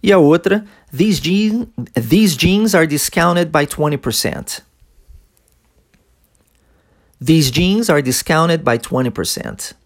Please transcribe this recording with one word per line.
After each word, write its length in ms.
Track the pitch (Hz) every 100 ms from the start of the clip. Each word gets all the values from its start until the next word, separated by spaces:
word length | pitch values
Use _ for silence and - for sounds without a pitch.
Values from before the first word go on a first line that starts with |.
E 100 | 196
a 60 | 196
outra, 480 | 147 170 185 202 208 _ _ 131
"These 260 | 214 185
jean-, 460 | 156 196 214 226 233 - 120
these 420 | - 117 180 214 147
jeans 360 | 175 196 220
are 140 | 190 160
discounted 640 | 147 - - 170 175 170
by 140 | 156 147
twenty 320 | - 151 143
percent." 640 | - 110 - 71 - - _ _ _ _ _ - _ _ _ _ _ _ _ _ _ _ _ _ _ _ _ _ _ _ _ _
"These 300 | 127 160 139
jeans 380 | 127 180 208 233
are 120 | 151
discounted 600 | 131 127 - 160 165 165
by 140 | 147 117
twenty 340 | - 127 127
percent." 640 | - 85 - 57 95 - -